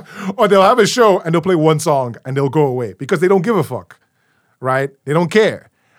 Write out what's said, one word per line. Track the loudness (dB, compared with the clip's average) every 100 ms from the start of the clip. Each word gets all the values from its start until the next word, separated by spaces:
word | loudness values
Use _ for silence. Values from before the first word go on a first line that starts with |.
| -8 -14 -8 -2
Or | 2
they'll | 4
have | 4 4
a | 2
show | 4 2 2
and | 0
they'll | -2
play | 0 0
one | 2 0
song | 0 -2 -2 -8 -8
and | -4
they'll | -2
go | 0 -2
away | -2 -8
because | -10 -6 -2
they | 2
don't | 0
give | 0 -2
a |
fuck, | -2 -8 -12 -20 _ _ _ _ _ -8
right? | -4 -2 -2 _ -4
They |
don't | -2 0
care. | 2 0 -2 _ _ _